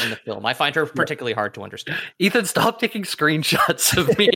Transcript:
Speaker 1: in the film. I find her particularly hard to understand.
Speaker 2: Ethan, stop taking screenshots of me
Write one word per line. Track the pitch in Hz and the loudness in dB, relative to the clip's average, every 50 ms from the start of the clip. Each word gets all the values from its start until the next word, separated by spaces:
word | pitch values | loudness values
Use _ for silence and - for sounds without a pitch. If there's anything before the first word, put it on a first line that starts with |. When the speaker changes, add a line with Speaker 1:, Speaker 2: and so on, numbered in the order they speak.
| 120 | -2
Speaker 1:
in | 117 | -2
the | 110 | -4
film. | - - - 107 101 101 117 | -8 -8 -10 -8 -4 -2 -2
I | 127 | 0
find | - 160 143 143 | 0 0 0 2
her | 160 156 - | 0 -2 -2
particularly | - 160 165 - 151 - 131 120 107 | 0 -2 -2 -2 -2 -4 -4 -4 -2
hard | 110 104 101 - | -2 -2 -4 -4
to | - 98 | -8 -12
understand. | 98 - 101 - - 151 - - - - _ | -12 -12 -12 -10 -8 -8 -8 -8 -10 -4 _
Speaker 2:
Ethan, | 175 196 - 247 208 | 0 2 4 2 0
stop | 180 - 170 160 226 233 - | 2 0 2 2 2 2 0
taking | 247 220 - 220 190 | -4 -4 -2 -4 -6
screenshots | - - - 151 151 156 156 147 - - - - - 165 - - - - | -6 -4 0 2 2 2 2 0 0 2 2 2 2 2 2 2 2 2
of | 180 170 139 - - | 2 4 2 4 4
me | 208 202 - | 4 4 4